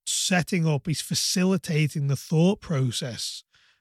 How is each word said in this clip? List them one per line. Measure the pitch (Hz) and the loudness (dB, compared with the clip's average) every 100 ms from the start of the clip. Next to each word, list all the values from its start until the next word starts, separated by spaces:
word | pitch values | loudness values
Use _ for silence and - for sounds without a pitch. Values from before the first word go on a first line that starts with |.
| - | -6
setting | - - 180 147 185 160 | -4 0 0 2 0 2
up, | 147 - | 0 -2
he's | 151 | -4
facilitating | - - - 190 185 190 - 151 151 156 139 | -2 -2 0 2 2 2 0 0 0 0 -2
the | |
thought | 135 - 160 175 214 | -2 0 4 4 2
process | - 143 131 - 131 104 - - - _ _ _ | -2 0 0 -2 -6 -8 -10 -10 -18 _ _ _